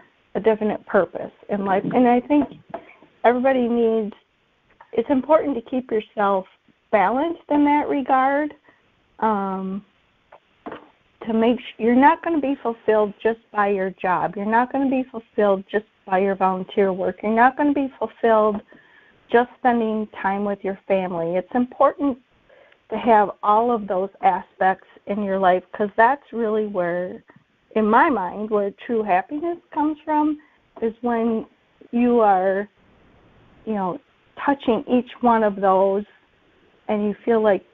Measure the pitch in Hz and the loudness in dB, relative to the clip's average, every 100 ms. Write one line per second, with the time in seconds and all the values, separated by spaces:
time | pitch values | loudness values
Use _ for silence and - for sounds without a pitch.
0 | _ _ _ - 214 214 214 202 - 202 | _ _ _ -2 0 2 -2 -4 0 0
1 | 170 - 123 - - 202 196 190 - 247 | 0 -4 -12 -14 -8 -6 -2 -2 0 2
2 | 247 247 247 294 254 - _ - - - | 4 4 2 0 0 -6 _ -18 -18 -20
3 | _ _ 220 247 262 262 233 240 226 226 | _ _ 0 2 2 2 0 0 2 0
4 | 208 - _ _ _ _ _ _ - - | -4 -10 _ _ _ _ _ _ -8 -6
5 | 233 262 262 320 285 233 233 254 254 220 | 0 -2 2 2 2 -6 -6 -6 -4 -6
6 | 214 220 202 190 185 _ _ _ _ 214 | -6 -2 0 0 -4 _ _ _ _ 0
7 | 190 254 330 339 - 294 294 294 - 285 | 2 0 -2 -6 -2 0 2 2 0 -4
8 | 254 262 262 285 302 - _ _ _ _ | 0 2 2 0 -2 -8 _ _ _ _
9 | _ - 220 208 196 190 190 196 - _ | _ -4 -2 -2 -4 -6 -6 -8 -12 _
10 | _ _ _ - _ _ - - - _ | _ _ _ -20 _ _ -18 -18 -20 _
11 | _ _ 226 220 226 240 - - 233 247 | _ _ -4 0 0 0 -6 -4 0 4
12 | 285 330 339 330 269 277 233 226 - 214 | 4 4 -2 -2 -2 -4 -6 -4 0 2
13 | 208 - 220 226 _ 208 202 202 190 185 | 0 -2 -4 -4 _ -2 0 0 -2 -4
14 | 185 170 160 190 208 226 247 269 269 262 | -2 -2 -2 -4 0 0 0 -2 0 -2
15 | 254 226 - - 208 190 - 208 - _ | -4 -10 -6 0 2 2 -2 -6 -6 _
16 | - 190 196 196 190 185 185 - 196 185 | -2 0 0 0 0 0 -4 0 0 0
17 | 180 - 214 226 254 262 294 285 262 - | -4 -4 0 4 4 4 0 0 -2 -6
18 | 220 - 233 220 214 208 - - _ _ | -10 -2 2 4 2 -2 -10 -20 _ _
19 | _ _ _ 233 247 - 254 240 220 214 | _ _ _ 0 0 -2 0 0 0 -4
20 | 214 - 190 202 208 202 190 190 - 190 | -6 -6 -4 -4 -4 -4 -6 -8 -2 -2
21 | 180 175 165 180 180 254 247 - 277 - | -2 -4 -2 -4 -2 -4 -4 0 0 0
22 | 285 254 _ _ _ _ _ _ _ 214 | -4 -4 _ _ _ _ _ _ _ -4
23 | 233 214 196 - 202 214 240 233 202 185 | 2 4 2 -2 0 2 2 -2 -2 -4
24 | 190 - 190 185 - _ 190 185 _ - | -4 -2 -2 -2 -6 _ -2 -2 _ -18
25 | - 202 202 190 185 180 - - 208 - | -8 -6 -4 0 2 2 -2 -6 -4 2
26 | 233 285 _ 226 220 214 214 196 175 175 | 2 2 _ -6 -4 -2 -4 -4 -4 -4
27 | 185 226 - _ _ _ _ 220 214 233 | -6 -10 -20 _ _ _ _ -2 2 4
28 | 330 220 180 190 214 208 202 - - 233 | 4 0 -4 -8 -4 -2 -2 -6 -6 -4
29 | 208 180 - 294 339 349 _ 311 302 302 | 0 0 -2 -6 -6 -8 _ -4 -4 -4
30 | 311 302 302 302 _ _ _ - 226 220 | -4 -2 -2 -4 _ _ _ -8 -6 -4
31 | 240 233 233 220 - _ _ _ - 240 | -4 -2 -2 -4 -6 _ _ _ -6 0
32 | 240 240 214 185 190 190 208 _ _ _ | 2 4 4 4 2 -2 -4 _ _ _
33 | _ _ _ _ _ _ 220 208 190 285 | _ _ _ _ _ _ -8 -4 -4 -6
34 | - _ _ - - 277 - 220 - 247 | -12 _ _ -4 -2 -2 -2 -2 0 -2
35 | 247 - 240 226 208 196 196 190 196 196 | -2 -2 2 2 0 0 2 2 2 0
36 | 208 _ _ _ _ _ _ _ - 208 | -6 _ _ _ _ _ _ _ -6 -2
37 | 208 202 - 226 214 185 - | -2 -4 0 2 2 0 -2